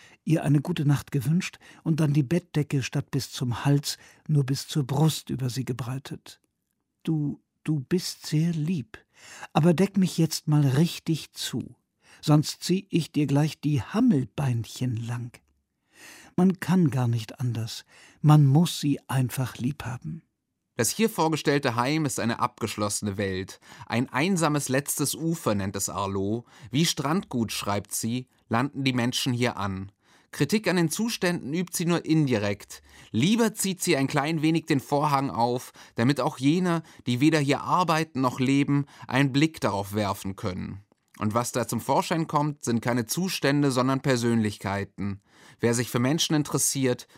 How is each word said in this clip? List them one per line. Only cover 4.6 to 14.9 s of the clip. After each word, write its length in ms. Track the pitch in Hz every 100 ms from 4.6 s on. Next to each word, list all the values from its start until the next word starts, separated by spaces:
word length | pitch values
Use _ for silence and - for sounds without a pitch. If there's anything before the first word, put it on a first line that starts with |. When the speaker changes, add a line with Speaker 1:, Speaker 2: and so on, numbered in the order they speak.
| -
Speaker 1:
zur 160 | 156
Brust 460 | 123 139 156 - -
über 200 | 131 127
sie 140 | 127
gebreitet. 760 | 127 120 123 135 - - - - _ _ _ _ _ _
"Du, 400 | - 156 147 - _ _
du 160 | - 151
bist 460 | 131 180 - - -
sehr 260 | 156 170
lieb, 460 | 165 151 170 - - _ _ - - -
aber 220 | - 170
deck 220 | 165 196 196
mich 200 | 180 -
jetzt 300 | 160 - 156
mal 180 | 147
richtig 680 | 139 131 170 - - 160 -
zu, 420 | - - 127 - - _ _ _ -
sonst 420 | 151 151 - -
zieh 240 | - 190 -
ich 220 | 170 -
dir 160 | 143 139
gleich 340 | 139 156 -
die 220 | 147 139
Hammelbeinchen 1120 | - 214 254 143 - - 135 117 107 - 127